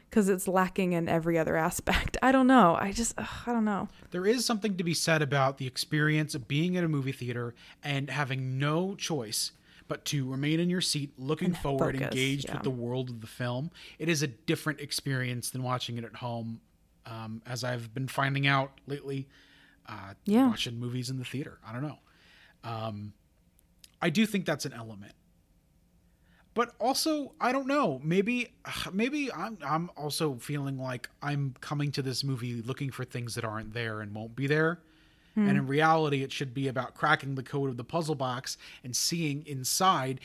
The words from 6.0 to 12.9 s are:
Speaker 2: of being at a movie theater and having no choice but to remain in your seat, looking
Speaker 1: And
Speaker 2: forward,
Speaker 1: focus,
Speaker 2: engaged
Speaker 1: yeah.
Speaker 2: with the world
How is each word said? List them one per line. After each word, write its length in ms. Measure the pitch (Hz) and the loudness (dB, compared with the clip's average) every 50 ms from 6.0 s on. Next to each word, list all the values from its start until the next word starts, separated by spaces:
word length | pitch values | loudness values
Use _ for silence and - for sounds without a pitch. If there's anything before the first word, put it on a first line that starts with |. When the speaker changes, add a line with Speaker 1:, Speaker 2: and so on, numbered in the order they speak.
| 151 151 151 151 156 - - | 4 4 4 2 2 0 -4
Speaker 2:
of 140 | 147 120 - | -6 -4 -2
being 300 | 143 147 165 180 180 180 | 0 0 2 2 2 2
at 40 | 175 | 2
a 40 | 165 | 2
movie 240 | 151 139 131 135 131 | 0 0 0 -2 -4
theater 420 | - 123 120 117 123 120 120 117 - - - - - - | -4 -6 -6 -4 -4 -4 -6 -8 -12 -18 -20 -20 -12 -6
and 240 | 147 143 139 139 147 | -4 -2 -2 -2 -2
having 500 | 127 143 147 123 131 131 131 131 131 131 | -2 -2 -2 -2 -2 -2 -2 -2 -2 0
no 360 | 143 147 156 165 185 190 202 | 0 2 2 2 0 0 -2
choice 580 | - - - 165 139 113 107 - - - - - _ _ _ - - - | -4 -4 -2 -2 -2 -2 -2 -2 -4 -4 -4 -6 _ _ _ -20 -20 -10
but 200 | - 151 - - | -10 -10 -8 -4
to 200 | - 151 143 131 | -2 -2 -2 -2
remain 340 | 127 135 131 143 147 156 165 | -2 -2 -2 0 2 2 2
in 100 | 175 180 | 2 2
your 100 | 180 185 | 2 2
seat, 320 | 156 - - 147 139 143 - - | 0 0 0 0 -2 -4 -8 -8
looking 300 | 131 139 156 156 180 180 | -4 -2 -2 0 0 0
Speaker 1:
And 100 | 175 - | 0 0
Speaker 2:
forward, 380 | - 143 139 135 165 139 135 | 0 0 2 2 2 2 2
Speaker 1:
focus, 100 | 131 - - | 0 -2 -2
Speaker 2:
engaged 380 | - 131 131 135 139 143 135 - | 0 0 2 2 0 0 -2 -4
Speaker 1:
yeah. 60 | - | -6
Speaker 2:
with 80 | - - | -4 -2
the 80 | 139 | -2
world 400 | 131 120 117 120 | -2 -2 -2 -2